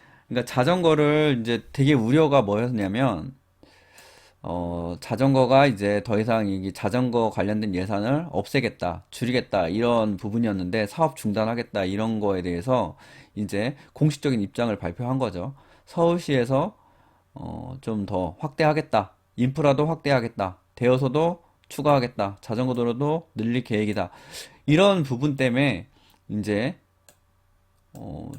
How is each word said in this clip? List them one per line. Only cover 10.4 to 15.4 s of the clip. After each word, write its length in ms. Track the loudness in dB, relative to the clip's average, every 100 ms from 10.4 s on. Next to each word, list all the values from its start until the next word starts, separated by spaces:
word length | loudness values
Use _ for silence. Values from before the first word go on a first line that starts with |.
| -2 -2 -2 -2 -2
사업 280 | -2 -2 -2
중단하겠다, 680 | -4 -2 -2 -4 -4 -4 -2
이런 340 | -2 -2 -2
거에 220 | -2 -2
대해서 560 | -2 -4 0 0 -2 -8 -20 -20 -14 -8
이제 420 | -6 -4 -4 -6 -10
공식적인 480 | 0 0 2 -2 -2
입장을 340 | -2 -2 -2 -2
발표한 400 | -6 -6 -4 -2
거죠. 340 | -2 -4